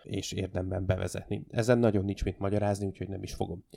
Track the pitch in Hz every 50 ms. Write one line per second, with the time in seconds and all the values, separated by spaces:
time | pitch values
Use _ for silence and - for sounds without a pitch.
0 | - - - 98 - - - 90 95 92 92 92 92 92 92 92 95 92 92 92
1 | 92 92 - - - - 104 - - - - 120 113 120 123 120 117 110 104 101
2 | 95 101 98 - - 101 95 - 101 98 104 104 104 104 104 98 101 98 92 -
3 | 92 87 98 95 95 95 - - 101 - 87 87 - _ -